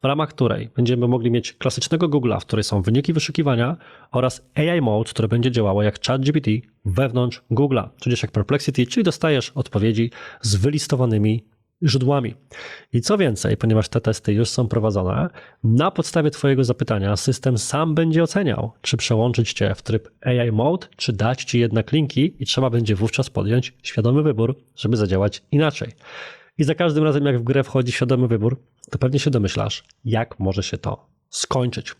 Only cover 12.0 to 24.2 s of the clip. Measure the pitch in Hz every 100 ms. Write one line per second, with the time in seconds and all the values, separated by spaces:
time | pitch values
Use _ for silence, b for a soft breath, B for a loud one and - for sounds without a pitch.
12 | 127 143 120 - _ B B B B 120
13 | - 202 170 107 - 107 120 110 104 127
14 | - 104 - 104 117 - 117 113 107 101
15 | 92 98 - B B B 113 113 170 196
16 | 165 175 151 - 143 135 123 123 123 107
17 | 98 104 - 127 - 120 - 139 160 156
18 | 165 160 165 202 180 107 113 - - 120
19 | - 113 120 117 113 - 104 101 - 113
20 | - _ - 123 120 107 127 175 - -
21 | - 104 113 127 - 123 117 110 110 156
22 | 143 - 156 - 113 - 131 117 110 104
23 | 110 - 131 - 101 120 123 _ - -
24 | 113 135